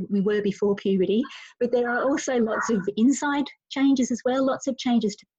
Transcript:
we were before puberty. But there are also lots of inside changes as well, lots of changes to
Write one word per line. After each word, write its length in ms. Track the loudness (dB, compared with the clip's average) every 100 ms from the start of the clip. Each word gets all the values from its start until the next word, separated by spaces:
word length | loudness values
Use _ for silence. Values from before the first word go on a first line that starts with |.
| 0
we 120 | -2
were 200 | 0 0
before 360 | -2 0 0 0
puberty. 480 | 0 2 2 0 -2 -8 -20 -6
But 140 | -2
there 180 | 0 0
are 120 | 0
also 340 | 0 -2 -2 0
lots 320 | 0 -2 -2
of 180 | -2 -2 2
inside 500 | 2 2 0 -2 -2 -8 _
changes 440 | 0 2 4 2
as 80 | -2
well, 220 | 0 0 0
lots 220 | -2 -4
of 100 | -4
changes 380 | 0 2 0 -4
to 100 | _